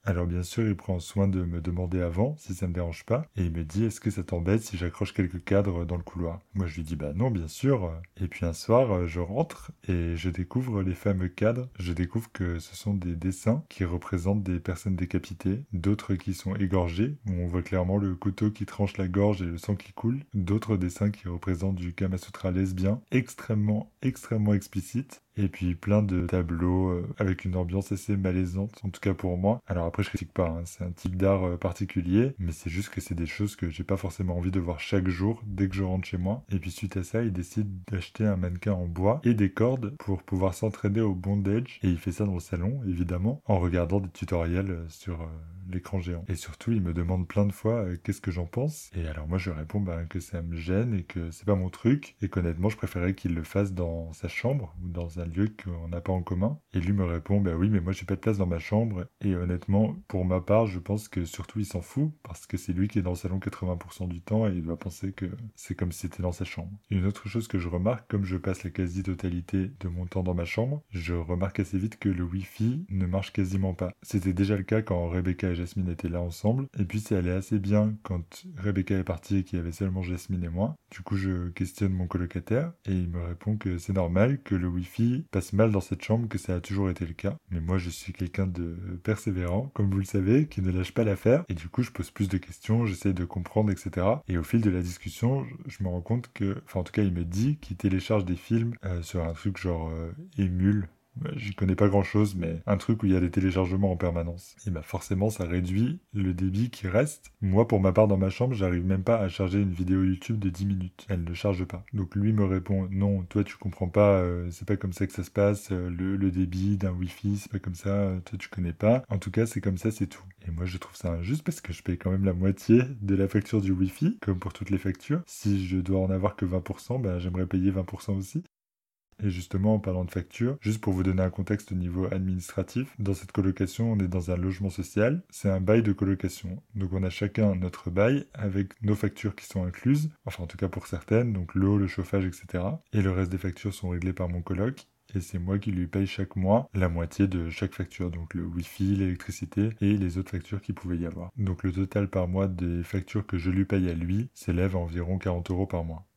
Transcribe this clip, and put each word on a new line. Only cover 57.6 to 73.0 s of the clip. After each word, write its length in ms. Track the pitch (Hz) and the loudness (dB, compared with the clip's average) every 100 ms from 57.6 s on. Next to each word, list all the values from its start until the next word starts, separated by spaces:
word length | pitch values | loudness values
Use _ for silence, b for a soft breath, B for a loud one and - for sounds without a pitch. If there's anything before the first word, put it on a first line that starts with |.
| 101 | 2
mais 100 | 104 | 2
moi, 140 | 85 | 0
j'ai 120 | 95 - | -4 -4
pas 100 | 95 | -2
de 40 | |
place 180 | - 101 | 0 2
dans 80 | 92 | 0
ma 140 | 85 | 0
chambre. » 460 | - 107 113 95 85 _ | 0 2 2 -2 -8 _
Et 160 | 101 90 | -2 0
honnêtement, 580 | 87 87 - 98 110 - - | 0 -2 2 4 4 0 -6
pour 160 | 95 90 | -2 2
ma 160 | 92 | 0
part, 260 | 90 104 113 | 4 4 4
je 120 | 90 | -2
pense 280 | 87 104 107 | -2 -4 -2
que 160 | - | -6
surtout, 360 | 85 - 92 107 | -6 -8 -8 -4
il 60 | 98 | -4
s'en 160 | 90 | -4
fout 300 | - - 151 151 | -6 -2 -2 -4
parce 220 | - - - | -14 -16 -8
que 120 | 95 | -8
c'est 160 | - | -2
lui 160 | 90 101 | 0 2
qui 100 | 107 | 2
est 40 | |
dans 80 | 90 | 0
le 40 | 90 | -2
salon 240 | 98 95 | -2 -2
quatre-vingts 380 | 101 - 92 87 | -4 -4 -4 -4
pour 160 | 85 | -8
cent 120 | - 92 | -8 -6
du 140 | 87 | -6
temps 300 | - 107 110 | -2 2 2
et 40 | |
il 100 | 90 | 0
va 120 | 82 85 | -4 -6
penser 380 | 95 - 98 | -8 -6 -8
que 140 | 98 90 92 113 - | -6 -8 -8 -14 -16
c'est 200 | - 95 | -10 -4
comme 180 | 90 | -4
si 60 | 82 | -2
c'était 240 | 90 - | -8 -4
dans 100 | 90 | -4
sa 100 | 87 | -2
chambre. 340 | 92 - 87 101 _ | -8 -8 -10 -14 _
Une 160 | 98 92 | 0 2
autre 240 | 101 101 | -2 -4
chose 180 | 117 110 | -4 -2
que 100 | 98 | -2
je 120 | 87 | 0
remarque, 420 | 87 98 123 - | 0 0 0 -2
comme 140 | 104 92 | -2 0
je 100 | 92 | -2
passe 300 | 95 92 87 | -2 -4 -6
la 40 | |
quasi-totalité 1000 | 80 90 90 95 90 92 87 85 95 92 - | -2 -2 -2 -4 -2 -2 -4 -2 -2 -2 -4
de 80 | 90 | -6
mon 200 | 87 90 | -6 -4
temps 160 | 95 | -2
dans 100 | 90 | 0
ma 100 | 87 | 0
chambre, 400 | 87 - 123 147 - | -2 -2 -2 -2 -6
je 240 | 95 85 | -8 -2
remarque 480 | 87 82 87 92 - | -2 -2 -2 -2 -2
assez 160 | 95 95 | -2 0
vite 220 | 107 - | -2 -2
que 100 | 101 | -2
le 160 | 90 87 | 0 -2
Wi-Fi 600 | 95 90 - 110 135 185 | -4 -6 -2 0 0 -4
ne 160 | 98 | -2